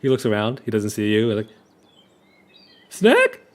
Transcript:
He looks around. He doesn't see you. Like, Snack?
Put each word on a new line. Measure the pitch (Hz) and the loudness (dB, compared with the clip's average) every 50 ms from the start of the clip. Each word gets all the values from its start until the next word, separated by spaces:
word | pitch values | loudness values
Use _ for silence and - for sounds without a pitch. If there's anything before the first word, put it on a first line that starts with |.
He | - 135 | 0 0
looks | 131 123 - | 0 0 0
around. | 120 104 104 107 110 131 143 - | -2 0 0 -2 -4 -4 -6 -8
He | - | -4
doesn't | 110 110 104 107 | -4 -2 -2 -2
see | 107 - 104 107 107 | -4 -4 -2 0 0
you. | 107 113 117 107 | 0 0 0 -2
Like, | 104 110 - - _ _ _ _ _ _ _ _ _ _ _ _ _ _ _ _ _ _ _ _ - - _ _ _ _ _ | -4 -6 -8 -14 _ _ _ _ _ _ _ _ _ _ _ _ _ _ _ _ _ _ _ _ -20 -20 _ _ _ _ _
Snack? | - - 185 220 285 480 523 508 - - - _ | -8 0 2 4 4 4 4 2 -2 -6 -20 _